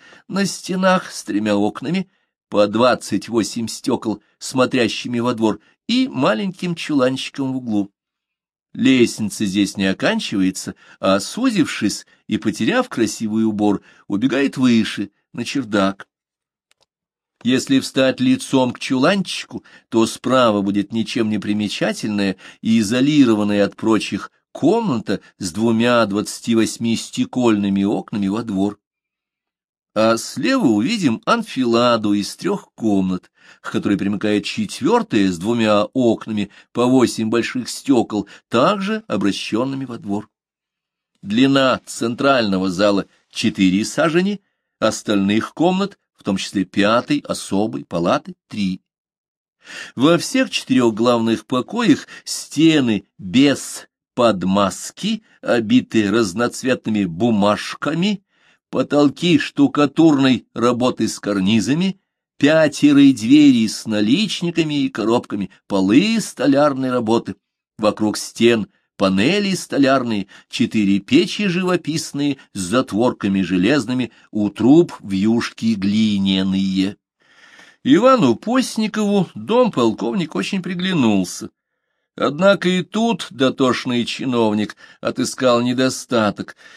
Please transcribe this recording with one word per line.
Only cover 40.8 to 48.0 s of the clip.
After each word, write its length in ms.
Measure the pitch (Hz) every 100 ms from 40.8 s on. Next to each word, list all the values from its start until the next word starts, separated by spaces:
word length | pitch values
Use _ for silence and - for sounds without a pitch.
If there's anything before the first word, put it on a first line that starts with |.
| _ _ _ _
Длина 580 | 98 110 135 139 131 104 -
центрального 840 | - 117 110 139 135 107 95 95
зала 380 | 87 104 98 - _ _
четыре 540 | - 113 - 95 95
сажени, 560 | 110 - 160 165 190 208 _ _ _ -
остальных 760 | 110 107 - 101 98 107 -
комнат — 440 | - 170 185 202 - _
в 80 | _
том 140 | - 98
числе 280 | - 98
пятой, 540 | 92 104 101 117 - 147 -
особой, 580 | 95 - 98 110 135
палаты, 500 | - 87